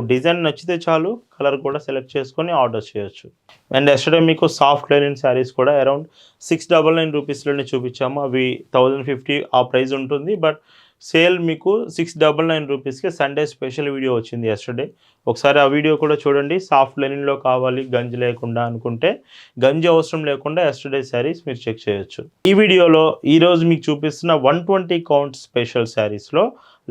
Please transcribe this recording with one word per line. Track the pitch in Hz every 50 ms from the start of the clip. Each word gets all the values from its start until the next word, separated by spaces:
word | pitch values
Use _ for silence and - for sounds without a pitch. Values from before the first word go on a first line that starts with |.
| 123 113
డిజైన్ | 127 127 139 170 170 175 165
నచ్చితే | 151 143 - - 175 175 170 170
చాలు, | 170 160 160 160 190 240 233 _ _ _
కలర్ | - 139 139 139 135 135
కూడా | 139 139 147 -
సెలెక్ట్ | - 135 131 127 131 -
చేసుకొని | 143 131 131 - - 160 175 170 143
ఆర్డర్ | 127 117 113 110 107 -
చేయొచ్చు. | - 107 101 95 - - - - _ _ _ _ - _ _ - 131
And | 135 143 143 139
yesterday | 139 - 160 160 165 165 160
మీకు | 160 160 170 151 - -
సాఫ్ట్ | 143 139 143 143 - - 143
లైనింగ్ | 143 143 143 139 131 143
శారీస్ | 131 123 131 127 127 - -
కూడా | 127 139 147 143 131
around | 135 139 147 160 - _ _ _ _ _ _ - -
సిక్స్ | 165 160 - - 175
డబల్ | 160 156 160 165 165
నైన్ | 160 156 147 147
రూపీస్‌లోనే | 139 147 139 - - 147 143 143 131 - 139
చూపించాము. | 127 123 123 123 - 135 127 139 143 139
అవి | 131 123 131 127 127 127 - - _ -
థౌజండ్ | 127 127 131 135 139 127 143
ఫిఫ్టీ | 135 127 131 - 143 147 - - - 127
ఆ | 123 123 -
ప్రైస్ | 127 131 131 139 135
ఉంటుంది. | 135 131 147 139 147 180 214 180 160
But | 156 151 - _ _ _ _ _ _ _ _ - -
సేల్ | - 165 170 180 180 175 170 165
మీకు | 156 156 - 185 202 226 233 180 165
సిక్స్ | - 165 170 - 156 156
డబల్ | 151 147 151 160 165
నైన్ | 160 156 151 135
రూపీస్‌కే | 139 135 127 135 131 135 - 185 170 -
సండే | 143 139 139 147 151 147 -
స్పెషల్ | - 139 131 127 151 147 143 139
వీడియో | 135 131 131 123 117
వచ్చింది | 113 - 123 117 117 110 107
yesterday. | 104 - - 120 123 143 - - _ _ _ _ _ - -
ఒకసారి | 113 - - 143 143 147 143
ఆ | 135 143
వీడియో | 147 151 156 156 147 151
కూడా | 151 151 147 -
చూడండి. | 147 139 143 143 143 170 185 185 -
సాఫ్ట్ | 147 135 135 131 - 143 139
లైనింగ్‌లో | 135 139 143 143 143 139 135 - 131
కావాలి | 127 127 127 127 127 131 135 127 123
గంజి | 120 120 120 120 123 123
లేకుండా | 120 120 120 120 117 113 117 120 120
అనుకుంటే, | 117 113 - 123 117 117 156 185 233 - _ _ _ - - _ - 123 127
గంజి | 135 147 165 160 175 165
అవసరం | 160 160 - - 160 151 147
లేకుండా | 139 131 135 147 156 180 175 147
yesterday | 131 123 - 143 135 139 123 -
శారీస్ | - 120 127 151 170 170 - 143
మీరు | 127 120 -
చెక్ | 120 113 113 -
చేయొచ్చు. | 110 101 98 95 - - - 85 - _ _ - 185 196
ఈ | 196 214
వీడియోలో | 196 190 185 175 165 160 156 160 156 - - - 139 151
ఈరోజు | 160 170 180 180 165 165 170 165
మీకు | 139 - -
చూపిస్తున్న | 151 143 151 156 147 - - 170 160 151 127 135
వన్ | 151 175 170 160
ట్వంటీ | - - 185 170 180 170 165 - 147
కౌంట్ | 143 143 143 131 - -
స్పెషల్ | _ - 123 120 117 - 123 117 113 -
శారీస్‌లో | - 107 104 104 101 - - 139 160 208 247 254 _ _ _ _ _ - -